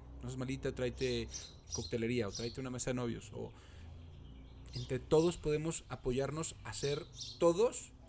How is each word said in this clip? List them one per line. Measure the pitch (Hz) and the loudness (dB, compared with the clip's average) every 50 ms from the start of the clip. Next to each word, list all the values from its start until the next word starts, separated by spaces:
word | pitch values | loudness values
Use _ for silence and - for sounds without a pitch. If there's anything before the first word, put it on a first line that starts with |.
| - - - - | -14 -14 -12 -8
no | 117 123 | -8 -6
seas | 131 | -4
malita, | 131 127 131 135 135 - 135 123 | -4 -2 -2 -2 -2 -2 -2 0
tráete | 127 127 123 120 - 135 127 120 117 113 117 - - - - - - - - - | 0 0 -2 0 2 2 2 2 0 0 -4 -6 -8 -10 -12 -14 -16 -8 -4 -4
coctelería, | - 113 - - 113 113 113 123 120 107 | -4 -2 -2 0 0 2 2 4 2 2
o | 98 | 2
tráete | - - 113 120 - 139 | -2 -4 -4 -4 -4 -6
una | 131 127 | -6 -4
mesa | 127 123 - 139 | -4 0 0 0
de | 127 | 2
novios", | 123 123 117 110 107 - - - | 2 0 0 -2 -4 -6 -8 -8
o | 120 113 - - - - - - - - - - - - - - - - - - - - - - - - - - | -8 -8 -8 -10 -14 -18 -16 -16 -14 -14 -14 -14 -14 -14 -14 -14 -14 -14 -14 -14 -14 -14 -16 -16 -14 -14 -8 -6
entre | 123 123 - 131 127 | -6 -2 -2 -2 -2
todos | - - 160 156 165 175 170 | 4 6 8 8 8 6 4
podemos | - - 151 151 151 156 165 156 - - - | 2 2 2 2 2 2 0 -2 -2 -4 -8
apoyarnos | 131 - - 131 123 131 139 135 147 156 160 - - - - | -10 -4 -2 0 2 2 2 0 0 -2 -2 -2 -4 -6 -8
a | 117 | -6
hacer | 110 - - 139 147 156 - - - - - - - - | -2 0 0 2 0 0 -4 -8 -10 -10 -10 -10 2 8
todos | 180 170 170 185 226 262 - - - - - - - | 8 8 10 8 6 4 4 0 -6 -8 -12 -16 -12